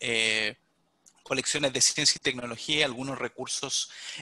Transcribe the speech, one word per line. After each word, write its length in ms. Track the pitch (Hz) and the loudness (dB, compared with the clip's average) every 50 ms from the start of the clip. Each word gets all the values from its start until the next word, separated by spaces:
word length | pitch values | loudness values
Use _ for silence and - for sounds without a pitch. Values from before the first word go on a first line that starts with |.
Eh, 560 | - 120 117 113 113 110 110 110 107 107 127 - _ _ _ _ _ _ _ _ _ - _ _ | -4 0 0 2 2 2 2 2 0 -2 -4 -8 _ _ _ _ _ _ _ _ _ -20 _ _
colecciones 500 | _ - 135 127 - - - 147 147 135 | _ -2 -2 0 0 0 0 2 2 2
de 80 | 123 127 | 4 4
ciencia 380 | - - - - 147 - - - | 4 4 4 4 4 4 4 4
y 40 | |
tecnología 580 | - 147 127 127 123 120 113 - - - 151 151 | 0 -2 -2 -2 -6 -8 -8 -6 -2 0 2 2
y 20 | |
algunos 360 | 151 139 117 123 131 139 135 123 | 2 2 0 -4 -6 -6 -4 -4
recursos 720 | 127 117 - - 127 - - - 143 135 - - - - - - - - - - | -4 -6 -6 -8 -6 -6 -4 -4 -2 -2 -2 -2 -2 -4 -8 -14 -12 -12 -12 -12